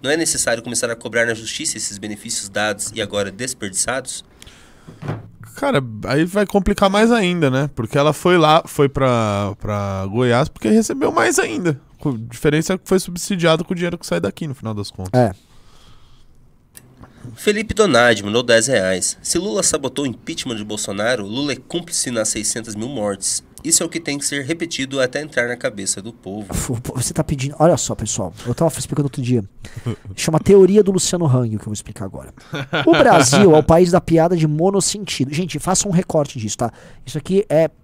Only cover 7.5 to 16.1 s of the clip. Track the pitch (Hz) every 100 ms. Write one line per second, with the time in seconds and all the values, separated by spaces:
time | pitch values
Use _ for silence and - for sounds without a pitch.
7.5 | 131 147 135 113 139 151 147 180 180 151
8.5 | 160 - - 139 139 135 120 110 101 101
9.5 | 104 104 104 101 95 95 110 123 117 151
10.5 | - 220 220 214 277 302 320 349 330 -
11.5 | - 175 139 - - 151 117 117 - 151
12.5 | 151 160 185 - 190 - 175 - 196 165
13.5 | 160 175 180 175 170 - 175 196 - 160
14.5 | 127 110 104 101 - 92 127 117 95 _
15.5 | - - - - - -